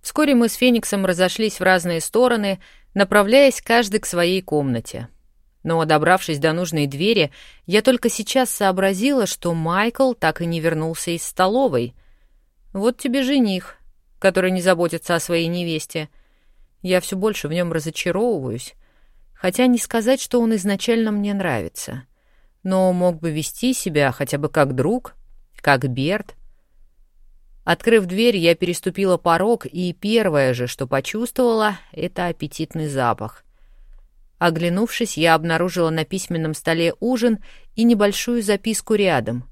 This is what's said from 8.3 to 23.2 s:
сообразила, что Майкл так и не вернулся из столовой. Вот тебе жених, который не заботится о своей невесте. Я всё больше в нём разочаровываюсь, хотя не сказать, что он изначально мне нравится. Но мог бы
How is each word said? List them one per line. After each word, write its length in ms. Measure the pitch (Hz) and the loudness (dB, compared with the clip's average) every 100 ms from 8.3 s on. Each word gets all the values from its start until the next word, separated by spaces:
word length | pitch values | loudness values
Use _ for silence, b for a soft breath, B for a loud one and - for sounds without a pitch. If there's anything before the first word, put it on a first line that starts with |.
| 269 254 | -2 -2
сообразила, 800 | - 196 185 196 190 247 269 196 | 0 0 2 0 0 0 0 0
что 260 | - 175 | -2 -4
Майкл 600 | 165 160 185 226 - 262 | -2 0 0 -2 0 0
так 280 | 233 160 - | 2 -2 -2
и 60 | 170 | -4
не 120 | 165 | -2
вернулся 520 | 160 160 160 165 - | -2 -2 -4 -6 -6
из 120 | 170 | -6
столовой. 680 | - - 185 233 269 131 120 - _ _ _ _ _ _ - | -6 0 0 2 2 0 -4 -10 _ _ _ _ _ _ -14
Вот 240 | 196 220 247 | -4 -2 -2
тебе 240 | 269 262 | -2 -2
жених, 560 | 262 277 220 185 - - - _ _ _ | 0 2 2 -2 -8 -20 -20 _ _ _
который 320 | 196 185 185 | 0 2 0
не 120 | 185 | 2
заботится 520 | 180 170 175 165 - | 2 2 0 -2 -2
о 60 | 170 | -2
своей 280 | - 170 165 | 0 -2 -2
невесте. 640 | 175 170 156 - 165 151 _ _ _ _ _ - _ | -4 -4 -6 -6 -8 -10 _ _ _ _ _ -20 _
Я 180 | 185 185 | -2 -2
всё 160 | - 190 | -2 -4
больше 320 | 185 - 147 | -4 -4 -4
в 40 | |
нём 200 | 170 175 | -4 -2
разочаровываюсь, 1040 | 160 156 - 180 175 240 185 131 117 - - _ _ _ _ _ - | -4 -6 -6 -4 -2 -2 -2 -4 -8 -10 -20 _ _ _ _ _ -6
хотя 320 | 185 185 254 | -4 2 2
не 100 | 240 | 2
сказать, 420 | - 226 220 269 | 0 -2 0 0
что 220 | - 247 | 0 0
он 140 | 226 220 | 2 0
изначально 560 | 190 202 - 226 220 | -2 -2 0 0 0
мне 240 | 208 202 202 | -2 -2 -2
нравится. 680 | 180 117 82 - - 131 - _ _ _ _ _ | -2 -2 -4 -10 -12 -12 -16 _ _ _ _ _
Но 300 | 185 190 185 | -2 2 2
мог 260 | 180 180 | 2 0
бы 120 | 165 | 0